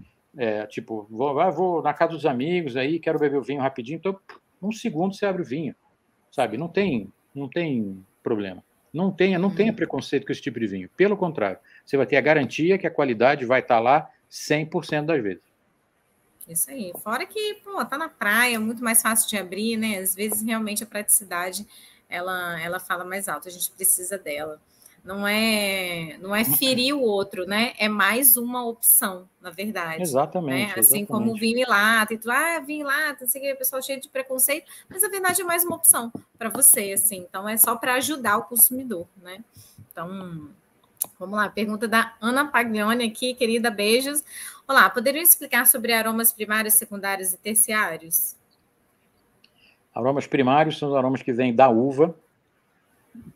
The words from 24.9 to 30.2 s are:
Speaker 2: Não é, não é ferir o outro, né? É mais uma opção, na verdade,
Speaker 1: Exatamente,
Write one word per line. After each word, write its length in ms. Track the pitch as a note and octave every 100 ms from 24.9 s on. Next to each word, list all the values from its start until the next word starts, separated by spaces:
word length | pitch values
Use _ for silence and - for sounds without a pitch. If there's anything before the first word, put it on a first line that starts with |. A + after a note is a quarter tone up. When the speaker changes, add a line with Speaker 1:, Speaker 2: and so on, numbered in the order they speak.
| _
Speaker 2:
Não 240 | F3+ G3 G3+
é, 920 | G#3+ A3+ G#3+ G3+ F#3+ F3+ E3+ D#3+ C#3+
não 160 | F#3
é 100 | G#3
ferir 500 | A#3 C#4+ C4 B3+ B3+
o 60 | C#4+
outro, 460 | A#3 G3+ G3 G3+ F3+
né? 260 | G#3 A#3 -
É 100 | G#3+
mais 480 | G#3 G3 A3+ C4+ B3
uma 300 | A#3+ B3 A#3
opção, 600 | A#3 - - G#3+ F#3 F#3 _
na 100 | F#3
verdade, 520 | E3+ G#3+ F#3+ E3 D#3+
Speaker 1:
Exatamente, 720 | F3+ C3